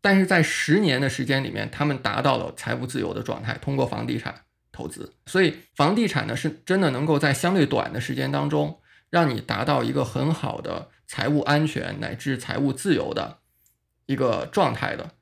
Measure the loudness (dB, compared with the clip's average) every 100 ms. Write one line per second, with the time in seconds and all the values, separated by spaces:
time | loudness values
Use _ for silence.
0 | 6 4 6 4 2 0 2 4 4 2
1 | 0 -2 0 0 0 -6 -8 -2 0 0
2 | -2 0 2 2 -2 -8 -6 -4 -4 -4
3 | -4 -4 -6 -6 -6 -6 -4 0 0 -2
4 | -4 -4 -6 -10 _ _ _ -12 -12 -10
5 | -16 _ -2 2 2 2 -14 2 4 4
6 | 2 0 -2 -2 -4 -6 -2 2 2 0
7 | 0 2 2 2 2 4 4 2 -2 -4
8 | -4 -4 -2 -2 0 0 0 -4 _ _
9 | _ 2 2 0 -4 -2 0 0 0 0
10 | -2 0 0 0 -2 -6 -6 -8 -10 _
11 | _ -4 0 2 4 2 2 0 -4 -6
12 | -6 -6 -4 -4 -4 0 0 0 0 2
13 | 2 -4 -6 -10 _ _ _ _ _ _
14 | -6 0 2 0 -2 2 2 2 -4 -4
15 | -10 _